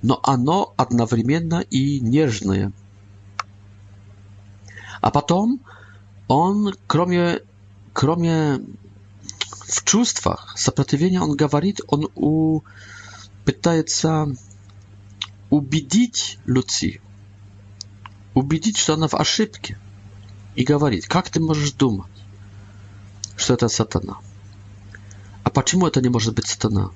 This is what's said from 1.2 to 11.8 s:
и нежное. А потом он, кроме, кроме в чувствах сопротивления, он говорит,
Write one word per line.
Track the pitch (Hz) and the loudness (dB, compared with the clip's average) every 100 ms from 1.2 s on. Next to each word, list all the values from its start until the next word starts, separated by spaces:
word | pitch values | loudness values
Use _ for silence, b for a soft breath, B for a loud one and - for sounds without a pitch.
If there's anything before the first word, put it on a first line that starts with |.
| 113 156 165 170 | 2 0 0 -2
и | - 127 139 143 | 0 0 0 0
нежное. | 117 139 151 104 95 95 101 - - - - - - - - - - - - - - - - - - - B B B B | 2 2 2 0 0 0 0 -6 -20 -20 -20 -20 -20 -16 -16 -16 -20 -20 -20 -20 -20 -20 -20 -20 -20 -20 B B B B
А | - | 0
потом | 147 - 175 220 262 B B B B B - - | 2 2 2 2 -2 B B B B B -20 0
он, | 135 175 208 208 - - | 2 4 2 -2 -4 -2
кроме, | 147 180 175 175 - - - - - - | 0 2 2 2 -2 -8 -20 -20 -20 -12
кроме | - 135 170 170 160 156 131 107 - - - - - - - - - - | 0 0 2 2 2 2 0 -4 -18 -20 -20 -20 -20 -20 -10 -10 -10 -6
в | - | -6
чувствах | - 208 240 - - - - - | 0 2 2 0 -2 -4 -8 -2
сопротивления, | - - 131 139 175 185 | -2 0 0 2 2 2
он | 160 143 | 0 0
говорит, | 151 147 180 202 | 2 2 0 -4